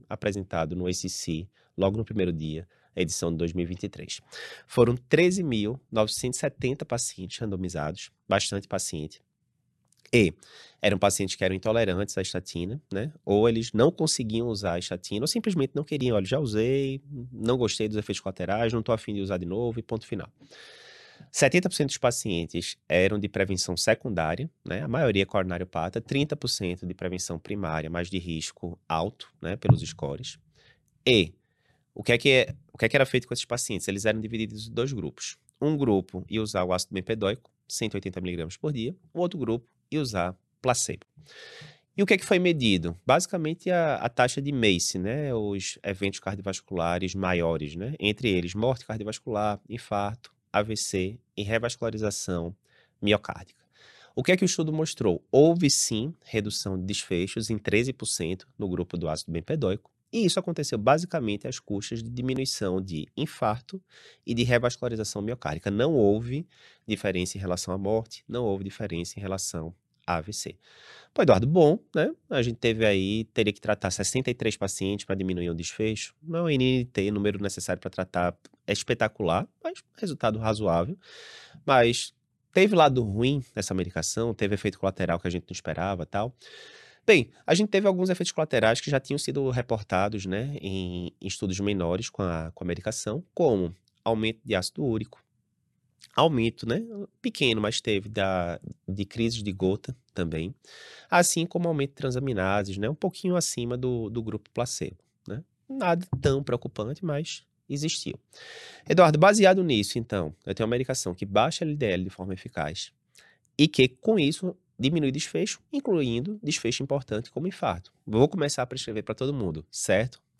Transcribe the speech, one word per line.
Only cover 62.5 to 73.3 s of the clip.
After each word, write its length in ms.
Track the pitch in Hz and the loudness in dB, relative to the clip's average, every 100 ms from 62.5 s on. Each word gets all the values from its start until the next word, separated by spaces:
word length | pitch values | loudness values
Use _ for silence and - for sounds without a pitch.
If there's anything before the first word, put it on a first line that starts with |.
| - 101 92 | -2 -2 -2
de 260 | 95 80 - | -2 -6 -8
infarto 680 | - 151 - 113 110 - 190 - - - - | -6 -6 -2 -2 -2 -6 -16 -16 -20 -20 -16
e 80 | - | -6
de 120 | 117 | 0
revascularização 760 | 120 120 123 - 123 113 107 104 | 2 2 2 -2 -4 -4 -6 -6
miocárdica. 500 | 104 123 - 78 101 | -6 -6 -6 -4 -2
Não 240 | 101 135 | 0 2
houve 520 | 151 104 107 120 135 170 _ - _ - | 4 4 4 0 -6 -8 _ -20 _ -6
diferença 500 | 104 104 92 90 95 | -2 0 0 -2 -4
em 40 | |
relação 340 | 95 90 - | -4 -4 -4
à 20 | 92 | -4
morte, 480 | 98 110 113 - - | -2 -2 -2 -12 -8
não 180 | 120 | -4
houve 200 | 120 98 | -2 -2
diferença 540 | 98 - 104 82 85 - | -4 -8 -6 -6 -6 -8
em 20 | |
relação 540 | 98 95 - 87 80 92 _ _ - | -6 -6 -6 -8 -10 -12 _ _ -2
a 100 | 85 | -2
A 40 | |
V 100 | 82 | -2
C. 240 | 107 - - _ - - - - | -8 -10 -14 _ -20 -20 -20 -6
Pô, 100 | - | 2
Eduardo, 240 | 185 98 117 | 6 6 6
bom, 320 | 170 151 185 - | 6 8 6 0
né? 200 | 156 185 330 _ | 0 0 -2 _
A 100 | 156 | -2
gente 160 | 120 117 | 0 0
teve 300 | 120 110 110 | 0 4 4
aí, 380 | 98 95 107 110 | 4 2 -2 -2